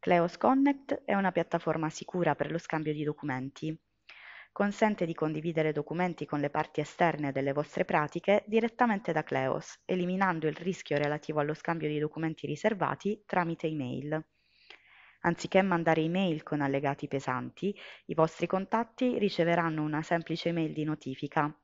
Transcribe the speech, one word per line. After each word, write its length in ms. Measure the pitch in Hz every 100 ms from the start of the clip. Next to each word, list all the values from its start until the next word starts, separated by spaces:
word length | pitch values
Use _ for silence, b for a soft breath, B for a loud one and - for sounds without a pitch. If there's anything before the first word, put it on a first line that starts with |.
Cleos 360 | - 175 170 -
Connect 640 | - 262 277 277 - -
è 100 | -
una 200 | 196 196
piattaforma 560 | 175 165 170 - 160 156
sicura 440 | - - 180 170
per 180 | 143 143
lo 60 | 160
scambio 360 | - 160 156
di 100 | 151
documenti. 760 | 151 147 - 127 131 - 156 160 _ _ _ B B B B
Consente 560 | - 202 202 220 208 170
di 80 |
condividere 600 | 165 160 156 160 165 156
documenti 520 | 147 147 165 180 165 147
con 140 | 147
le 100 | 143
parti 300 | 147 151 -
esterne 540 | 147 - 175 151 147
delle 180 | 135 139
vostre 320 | 139 147 -
pratiche 640 | - 165 151 175 - 208 -
direttamente 640 | 220 233 - 240 202 -
da 120 | 160
Cleos, 580 | 156 135 131 143 - -
eliminando 640 | - 185 180 185 190 165 156
il 80 | 156
rischio 420 | 170 180 - 143
relativo 440 | 147 147 - 151
allo 120 | 147
scambio 360 | 151 - 170 151
di 100 | 151
documenti 480 | 151 160 160 156 147
riservati 760 | 151 214 214 151 139 196 208 _
tramite 420 | 185 170 165 160
email. 580 | 156 127 131 143 156 160 B B B B B B B B B
Anziché 380 | 170 170 175 190
mandare 380 | 190 175 165 160
email 440 | 160 175 190 151
con 180 | - 151
allegati 480 | 139 139 143 139 147
pesanti, 680 | 139 131 127 123 - 185 208 B B B
i 80 |
vostri 340 | 160 160 - 175
contatti 680 | 190 190 226 233 - 254 247
riceveranno 680 | 202 - 165 170 165 156
una 180 | 151 151
semplice 460 | 160 170 160 160 -
email 240 | 170 156
di 140 | 151 156
notifica. 680 | 151 - 135 143 - 147 156